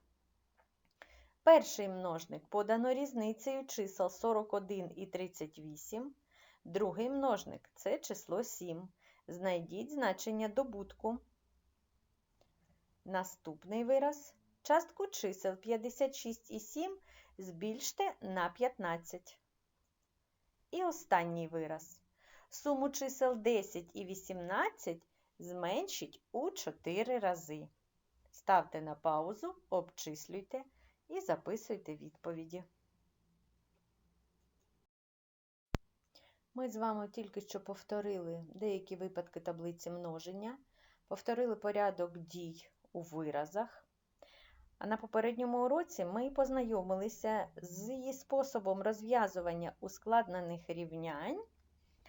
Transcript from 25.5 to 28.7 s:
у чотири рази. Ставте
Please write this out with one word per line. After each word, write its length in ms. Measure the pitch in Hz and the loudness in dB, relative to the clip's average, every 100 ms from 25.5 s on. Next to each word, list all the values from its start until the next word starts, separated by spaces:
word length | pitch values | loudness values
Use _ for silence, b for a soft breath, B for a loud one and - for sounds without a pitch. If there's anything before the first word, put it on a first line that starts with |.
| 180 175 233 381 - - - _ | -2 0 0 -2 -4 -8 -12 _
у 180 | 220 330 | -4 -2
чотири 680 | 381 - 151 170 180 226 247 | -4 -6 -6 -2 0 2 2
рази. 500 | 196 175 151 151 151 _ _ _ _ _ _ | 2 0 -4 -10 -12 _ _ _ _ _ _
Ставте 500 | - - 185 160 | -4 6 6 6